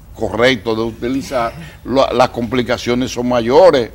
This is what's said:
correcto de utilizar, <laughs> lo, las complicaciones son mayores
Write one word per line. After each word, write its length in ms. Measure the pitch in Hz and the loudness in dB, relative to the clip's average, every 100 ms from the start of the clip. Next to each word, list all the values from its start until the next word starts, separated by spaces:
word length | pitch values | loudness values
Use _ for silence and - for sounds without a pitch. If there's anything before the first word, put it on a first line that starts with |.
| - - | -20 -8
correcto 600 | 107 107 123 123 113 110 | -4 2 2 2 -2 -2
de 60 | |
utilizar, 720 | 117 110 120 135 - 131 117 139 156 | -4 -6 -6 -6 -4 -4 -4 -8 -16
<laughs> 140 | - 110 | -14 -2
lo, 260 | 131 - | 0 2
las 180 | 120 123 | 2 0
complicaciones 840 | 123 117 127 117 117 117 123 127 | -2 -4 -2 -2 -4 -2 -2 -2
son 180 | 120 123 | -4 -2
mayores 600 | 123 113 143 185 139 110 | 0 2 6 6 6 0